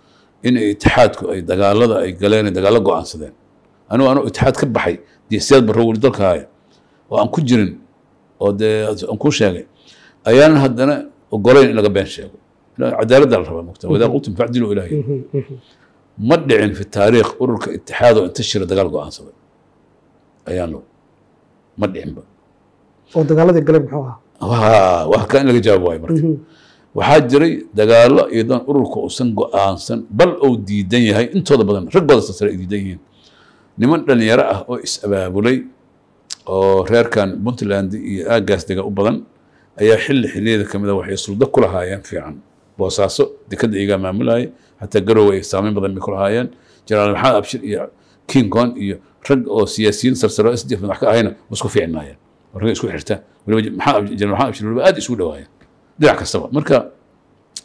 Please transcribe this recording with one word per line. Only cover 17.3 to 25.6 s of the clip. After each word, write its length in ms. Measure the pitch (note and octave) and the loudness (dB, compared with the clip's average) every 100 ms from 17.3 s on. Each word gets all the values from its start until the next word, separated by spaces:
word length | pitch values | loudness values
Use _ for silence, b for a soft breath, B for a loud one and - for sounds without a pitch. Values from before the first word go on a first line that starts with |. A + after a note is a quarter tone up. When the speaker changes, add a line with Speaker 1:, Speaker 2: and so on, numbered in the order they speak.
| - | -2
Speaker 1:
ururka 280 | B2+ A2 G2 | -4 -4 -6
itixaad 440 | - - - B2 A2 | -10 -10 2 4 4
oo 80 | F2+ | 2
inta 180 | - | -4
shira 220 | A2+ G#2 F2 | -6 -4 -2
dagaal 240 | F#2+ F#2 | 0 0
go'aansaday. 440 | D2+ D2 - - _ _ _ _ _ _ _ _ _ _ _ - | -4 -10 -16 -20 _ _ _ _ _ _ _ _ _ _ _ -10
Ayaan 240 | F2+ E2+ | -6 -6
lo-, 140 | D2 - _ _ _ _ _ _ _ _ - | -8 -16 _ _ _ _ _ _ _ _ -6
ma 100 | G3+ | -6
dhicinba. 340 | F#3+ - - - _ _ _ _ _ _ _ _ E3+ | -4 -12 -16 -20 _ _ _ _ _ _ _ _ -2
Speaker 2:
Oo 80 | |
dagaaladii 400 | D3+ D#3 E3+ E3+ D3+ | 2 4 4 4 4
galeen 180 | D#3 | 2
muxuu 200 | C3+ C#3+ | 2 -6
ahaa? 140 | C3 A#2 _ _ | -10 -14 _ _
Speaker 1:
Waa, 640 | F2+ A#2 G#2+ A2 F#2+ F2 D#2 | -2 2 6 6 6 2 2
waa 180 | G2+ G2+ | 0 2
ka 140 | C3+ | 2
in 80 | C3+ | 4
laga 120 | A#2+ | 4